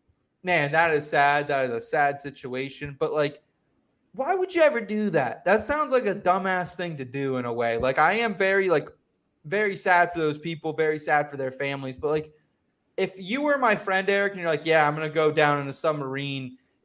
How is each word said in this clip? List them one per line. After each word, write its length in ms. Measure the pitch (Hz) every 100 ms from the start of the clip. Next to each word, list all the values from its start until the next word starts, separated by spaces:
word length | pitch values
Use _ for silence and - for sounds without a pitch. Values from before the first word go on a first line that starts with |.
| _ _ _ _
man, 280 | 180 175 143
that 200 | 160 170
is 180 | 156 151
sad. 380 | 156 143 143 147
That 180 | 139 131
is 60 |
a 100 | 117
sad 380 | - 156 143 139
situation. 760 | 143 131 131 123 135 139 147 139
But, 120 | 156
like, 300 | 151 147 147 _ _ _ _ _ _ _
why 220 | 185 269 370
would 180 | 370
you 80 | 339
ever 200 | 311 233
do 280 | 202 214 208
that? 360 | 160 123 - -
That 180 | 214
sounds 280 | 220 294 294
like 140 | 254 208
a 80 |
dumbass 600 | 190 185 190 190 185 175 -
thing 200 | 180 151
to 80 | 127
do 320 | 135 139 131
in 80 | 120
a 80 |
way. 240 | 117 117 113
Like, 200 | 127 147
I 160 | 156
am 220 | 214 233 180
very, 340 | 190 196 190
like, 180 | 156 147 - _ _ _ _ 151
very 300 | 196 208 185
sad 360 | 196 180 170
for 80 | 170
those 180 | 156 151
people, 360 | 165 165 160
very 260 | 147 156 156
sad 280 | 151 151 147
for 100 | 143
their 140 | 131
families. 460 | 131 139 139 135 131
But, 140 | 151
like, 200 | 156 156 _ _ _ _ _ _ -
if 160 | 185 190
you 240 | 185 254
were 160 | 294 285
my 200 | 247 -
friend, 320 | - 190 190
Eric, 240 | 196 202
and 80 | 196
you're 80 | 170
like, 160 | 151 156
"Yeah, 200 | 160 147
I'm 80 |
gonna 160 | 151 156
go 220 | 151 156
down 300 | 151 151 143
in 80 | 139
a 40 |
submarine," 840 | 135 165 151 135 135 139 139 131 127 _ _